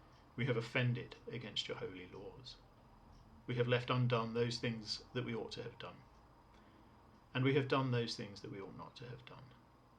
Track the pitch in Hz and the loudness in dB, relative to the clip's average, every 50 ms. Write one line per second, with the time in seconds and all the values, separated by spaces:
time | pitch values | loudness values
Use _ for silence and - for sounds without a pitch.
0 | - - - - - - - - 123 127 117 113 117 - - 135 123 123 117 95 | -20 -20 -20 -20 -20 -10 -2 0 2 2 2 2 0 0 2 4 4 4 2 2
1 | 87 - - - - - - 117 113 104 98 - - - - - 123 110 92 92 | -2 -8 -12 -14 -10 -10 -8 -8 -8 -4 -4 -4 -2 -2 -4 -6 -6 -8 -8 -10
2 | 90 92 95 95 98 98 - - - - - - - - - - - - - - | -12 -14 -14 -12 -12 -12 -14 -14 -14 -16 -16 -16 -20 -20 -20 -20 -20 -20 -20 -20
3 | - - - - - - - - - - 127 123 120 120 123 120 123 - 131 127 | -20 -20 -20 -20 -20 -20 -20 -12 -6 0 2 2 4 6 4 4 4 4 4 4
4 | 127 123 123 113 113 113 113 117 120 113 110 - - 120 113 110 107 107 - - | 6 6 4 4 2 2 2 2 2 2 2 0 0 0 0 -2 -4 -4 -6 -6
5 | - - - 127 120 120 117 110 - - - - - - - - - 87 92 - | -6 -6 -4 -4 -2 -2 -2 -4 -4 -6 -8 -8 -8 -10 -10 -10 -12 -12 -12 -14
6 | - - - - - - - - - - - - - - - - - - - - | -20 -20 -20 -20 -20 -20 -20 -20 -20 -20 -20 -20 -20 -20 -20 -20 -20 -20 -20 -20
7 | - - - - - - - 127 127 135 135 147 131 123 147 135 131 131 120 120 | -20 -20 -20 -20 -18 -4 0 4 4 6 6 6 4 4 4 4 4 4 4 2
8 | 117 113 - - 107 101 101 - - - - 98 95 - 113 - - - - - | 2 0 -2 -4 -6 -8 -10 -10 -10 -10 -8 -8 -10 -10 -12 -12 -14 -14 -14 -12
9 | 120 - 127 - - - - - - - - - - - - - - - - | -12 -12 -12 -12 -14 -16 -16 -16 -16 -18 -20 -20 -20 -20 -20 -20 -20 -20 -20